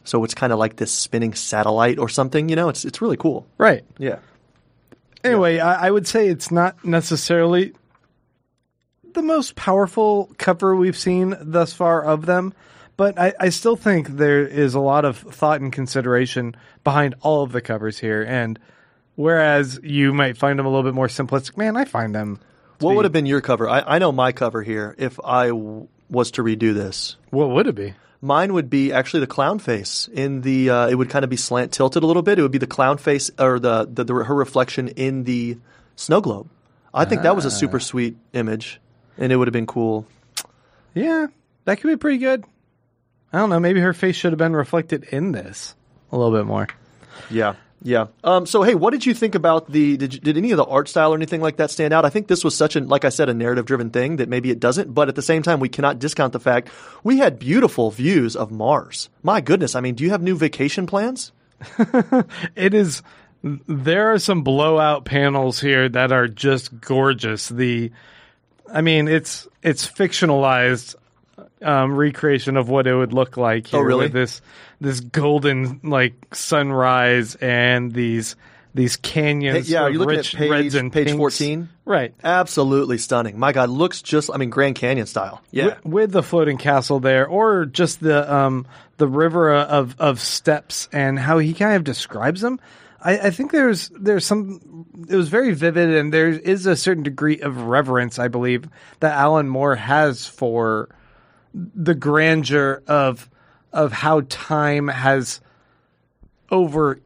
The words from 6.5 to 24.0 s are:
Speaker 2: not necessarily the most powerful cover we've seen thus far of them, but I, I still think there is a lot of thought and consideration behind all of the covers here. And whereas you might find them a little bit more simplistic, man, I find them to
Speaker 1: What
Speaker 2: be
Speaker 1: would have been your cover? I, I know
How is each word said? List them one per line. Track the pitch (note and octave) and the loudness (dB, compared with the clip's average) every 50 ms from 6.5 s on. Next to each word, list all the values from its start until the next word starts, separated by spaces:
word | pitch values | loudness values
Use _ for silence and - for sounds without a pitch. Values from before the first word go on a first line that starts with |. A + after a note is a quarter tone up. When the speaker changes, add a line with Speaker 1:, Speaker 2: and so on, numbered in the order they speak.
Speaker 2:
not | E3+ E3+ F3 F#3 - _ - | 0 2 2 2 -2 _ -4
necessarily | E3+ E3 E3 E3 - E3 - - - E3+ E3+ E3 E3+ F3 F3+ F#3+ - - _ _ _ _ _ _ _ _ _ _ _ _ _ _ _ _ _ _ _ _ _ _ _ _ _ _ E4+ | 0 0 0 0 0 -2 -2 0 2 2 2 4 4 4 2 0 0 -4 _ _ _ _ _ _ _ _ _ _ _ _ _ _ _ _ _ _ _ _ _ _ _ _ _ _ -10
the | - E4+ | -6 -2
most | D#4+ D#4 D#4+ D4+ B3 - - | 0 0 0 0 -2 -4 -8
powerful | - - G3 F#3 G3 G3+ F3 - A#3 G#3+ G#3+ G#3 G3+ G3 - - - | -4 0 2 4 4 2 2 0 0 2 2 2 0 -2 -4 -8 -4
cover | - F#3+ F3+ F3 G3+ F#3+ F#3+ | 0 0 0 2 2 2 4
we've | F#3 F3+ F#3 - - | 4 2 2 0 -2
seen | - F#3 F3+ F#3 F#3 F#3 F#3+ F3 | -2 0 0 2 0 -2 -4 -6
thus | D3+ D#3 D#3+ F3 E3 D#3+ | -6 -2 0 0 0 0
far | - - F3+ E3+ E3 D#3+ | -2 0 2 2 2 2
of | D3+ D3+ D#3 D#3 D#3+ | 2 0 0 0 0
them, | F3 F3+ F3+ F3+ F#3+ - _ _ - - - - - _ | 0 0 0 0 -4 -8 _ _ -20 -20 -20 -20 -10 _
but | - G3 G3+ F#3 F3 | 0 0 0 2 2
I, | F3 F#3+ F#3+ - | 0 0 0 0
I | F#3 F3+ | 0 0
still | E3+ - - A3+ A#3 | 0 0 0 0 0
think | A3 - G#3+ G3 E3 C#3 - | 2 2 2 2 2 0 -2
there | C#3 C#3+ D3 D3 C#3+ C#3+ C#3+ | -2 2 4 4 4 4 2
is | C#3 C#3+ D3 C#3+ C3 B2 | 2 0 2 2 2 2
a | C#3 | 2
lot | C#3 C#3 C#3 D3 D3 | 2 2 2 2 2
of | C#3 A2+ - | 0 -2 -6
thought | - G#3 - - D#3 D3+ D#3 C#3+ | -12 -20 -4 0 0 2 2 0
and | C#3 C3 | -2 -6
consideration | - C#3 C3 B2+ - C3+ A#2+ B2+ B2 B2 B2+ B2 - C3 A#2+ A#2 A#2 - - - _ _ | -6 -6 -6 -4 -4 -2 0 2 2 2 2 0 -4 -6 -6 -8 -10 -14 -20 -20 _ _
behind | - D3 C#3 D3 D3 C3+ B2+ - | -2 0 2 2 2 0 -2 -2
all | - D3+ D#3 D3 C#3 | 0 0 0 0 0
of | B2 | -2
the | B2 B2 | -4 -6
covers | - - A2+ G#2 G#2+ G#2+ G#2 - | -4 -4 -6 -4 -4 -6 -6 -6
here. | A#2 A2 G#2+ G#2+ | -4 -2 -2 -2
And | A2 A2+ B2+ B2 A#2 A2+ A2 - _ _ _ _ _ _ _ _ _ _ _ | -2 -2 -2 -4 -4 -4 -6 -10 _ _ _ _ _ _ _ _ _ _ _
whereas | - D3 D#3+ E3 D#3+ D#3 D3+ D3 C#3+ C#3 B2+ C3 C3 | -2 0 2 4 4 4 4 4 2 0 -2 -6 -10
you | - D3+ C#3+ C#3+ C#3 C#3 | -8 -2 0 2 4 4
might | C#3 C#3+ C#3 B2+ A#2 | 4 2 0 0 0
find | - C#3+ C#3 C#3 C#3 | 0 0 0 0 0
them | C3+ | -2
a | C3+ | 0
little | C3+ C3+ | 0 0
bit | B2+ C3 B2+ | 0 0 -2
more | C3 C3 A#2+ | -2 -2 -2
simplistic, | - - C3+ A#2 C3+ C3+ C3 - - | -2 -4 -4 -2 -2 -4 -4 -6 -6
man, | G3 G#3+ A3 G#3+ | -4 -4 -2 -2
I | B3 C#4 | -2 -4
find | - - A#2 A2+ A2 G#3 | -4 -4 -4 -4 -4 -6
them | G#3+ G#3+ G#3 G3+ - _ _ _ _ _ _ _ - | -6 -6 -8 -10 -12 _ _ _ _ _ _ _ -2
to | D3 | 0
Speaker 1:
What | F3+ | 2
Speaker 2:
be | G3+ | 4
Speaker 1:
would | G#3 G3+ | 4 2
have | F#3 | 2
been | D3+ D#3+ C#3+ | 2 0 0
your | C#3 C#3+ C#3 | 0 0 0
cover? | - - B2 A2 A2+ A2+ | 0 0 0 0 0 2
I, | A#2+ C#3 - | 0 0 2
I | C#3 D3+ | 2 2
know | E3+ | 2